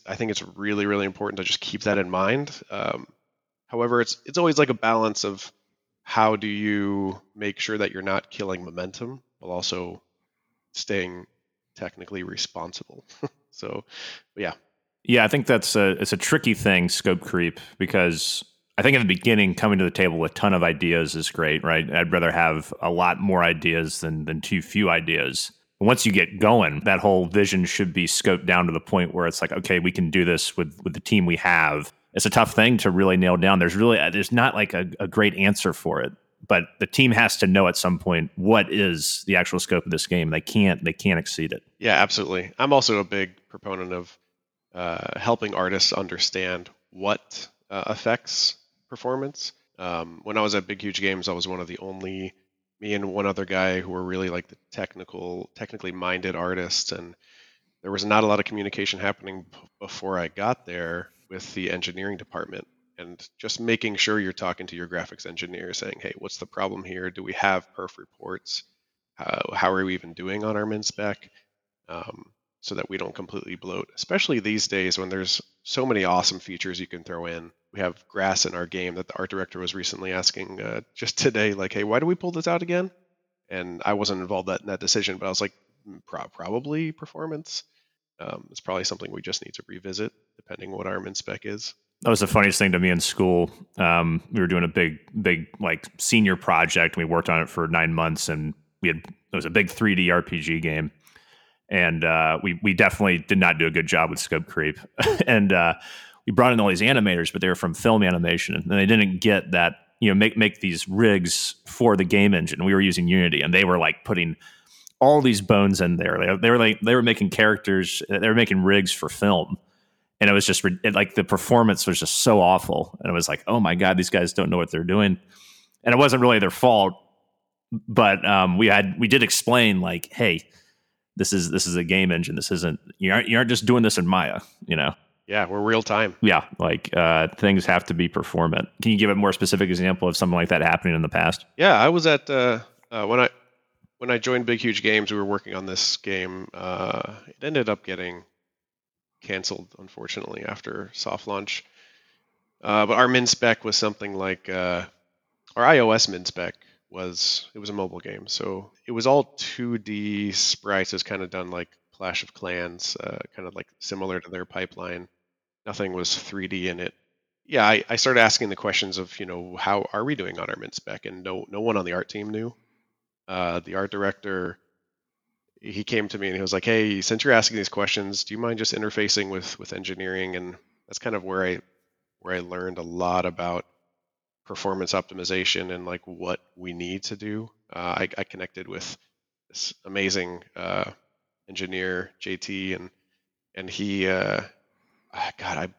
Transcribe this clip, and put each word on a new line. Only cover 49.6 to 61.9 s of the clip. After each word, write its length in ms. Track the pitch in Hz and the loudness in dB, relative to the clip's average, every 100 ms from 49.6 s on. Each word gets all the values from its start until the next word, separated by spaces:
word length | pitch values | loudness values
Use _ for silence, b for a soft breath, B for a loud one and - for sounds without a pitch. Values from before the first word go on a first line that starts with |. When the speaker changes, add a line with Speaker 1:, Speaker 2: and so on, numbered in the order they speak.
| _ - | _ -12
Speaker 1:
Um, 420 | 90 85 82 82 | -8 -6 -8 -12
when 140 | 101 107 | -4 0
I 60 | |
was 120 | 107 | 0
at 120 | 101 92 | 0 -4
Big 160 | 98 | -8
Huge 180 | 101 95 | -6 -2
Games, 280 | 98 95 95 | -2 -2 -4
I 40 | |
was 160 | 87 92 | -4 -6
one 120 | 92 | -6
of 60 | 87 | -10
the 120 | 90 | -12
only, 560 | 95 95 95 95 95 - _ _ _ _ | -12 -12 -10 -10 -10 -14 _ _ _ _
me 140 | 107 | -6
and 180 | 101 98 | -4 -2
one 140 | 98 98 | -2 -2
other 200 | 95 92 | -2 -4
guy 340 | 95 95 92 | 0 0 -2
who 100 | 92 | -4
were 140 | 90 | -8
really, 240 | 92 92 92 | -6 -4 -4
like, 200 | 87 - | -6 -10
the 80 | - _ | -20 _
technical, 800 | - 95 92 90 95 90 90 - - | -12 -10 -12 -16 -12 -10 -10 -12 -14
technically 360 | 110 107 92 | -16 -12 -12
minded 440 | 92 90 92 92 87 | -8 -6 -4 -4 -4
artists, 560 | 90 92 87 - - | -4 -4 -4 -6 -6
and 220 | 90 85 - b b b b b _ | -10 -14 -20 b b b b b _
there 80 | 95 | -8
was 140 | 98 | -6
not 180 | 104 107 | 2 4
a 40 | 110 | 4
lot 120 | 104 | 2
of 60 | |
communication 560 | - 104 101 - 98 95 | 0 -6 -6 -4 -6 -4
happening 460 | 101 - 95 95 85 | -6 -6 -12 -14 -18
b-, 80 | - _ _ | -20 _ _
before 380 | 98 - 95 92 | -16 -12 -6 -6
I 100 | 82 | -6
got 380 | - 107 127 - | -4 -4 -4 -8
there 420 | 87 82 87 - _ _ | -10 -8 -8 -12 _ _
with 240 | 92 - | -16 -12
the 160 | 95 92 | -8 -6
engineering 480 | 90 92 | -6 -8